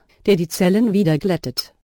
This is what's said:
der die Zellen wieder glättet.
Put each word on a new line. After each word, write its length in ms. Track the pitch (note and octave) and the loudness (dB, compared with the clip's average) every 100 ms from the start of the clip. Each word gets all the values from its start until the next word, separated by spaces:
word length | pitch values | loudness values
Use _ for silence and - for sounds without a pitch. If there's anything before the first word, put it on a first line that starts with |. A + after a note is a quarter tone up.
| _ _ - | _ _ 0
der 100 | F3+ | 0
die 120 | E3+ | -2
Zellen 460 | - F3+ G#3 A#3 | -2 0 2 0
wieder 240 | G3 D#3+ D3+ | 0 0 0
glättet. 560 | G3 E3 C3 - - _ | -2 -4 -6 -12 -14 _